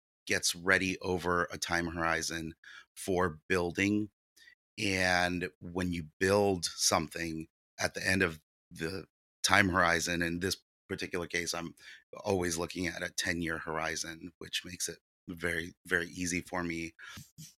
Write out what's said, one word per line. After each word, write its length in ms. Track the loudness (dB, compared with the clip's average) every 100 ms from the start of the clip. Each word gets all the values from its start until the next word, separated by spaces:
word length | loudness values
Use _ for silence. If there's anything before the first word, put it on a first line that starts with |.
| _ _ -2
gets 280 | 0 0
ready 440 | -2 2 4 4 -2
over 480 | -2 0 2 0 0
a 40 | -4
time 300 | -2 0 0
horizon 640 | 0 0 0 -2 -6 -8 -12 -20 -20 -20
for 440 | -10 0 2 2 -2 0
building. 640 | 2 2 2 2 2 -2 _ _ _ -20 _ _ -6
And 720 | -2 2 4 4 2 0 -4 -8
when 320 | -6 -2 0
you 140 | -2 -4 0
build 480 | 4 6 6 2 -2
something 720 | 0 2 2 0 -4 -4 -4 -8 _ _ -4
at 160 | -4
the 120 | 0 2
end 160 | 4
of 180 | 4 0 _ _ _
the 340 | -6 -4 -4 -10 _ _ -4
time 280 | 4 6 6
horizon, 500 | 6 6 4 2 0
in 200 | 0 0
this 160 | -2 -4 _ _ -8
particular 380 | -6 -4 -4 -2
case, 280 | -4 -2
I'm 200 | -6 -6 -12 -20 -20 -18 -6
always 340 | 0 2 2 0
looking 300 | -2 -2 -4
at 140 | -4
a 60 | -6
ten-year 500 | -4 -2 0 -2 -4
horizon, 760 | -4 -4 -2 -4 -8 -10 -14 -14
which 240 | -8 -8 -8
makes 220 | -8 -8
it 100 | -8 _ _ -12
very, 460 | -4 -2 -2 -6 -10 -2
very 220 | -2 -2
easy 320 | -4 -2 -2
for 220 | -2 -2
me. 300 | -2 -2 -6 -10 -18 -16 -18 -18 -20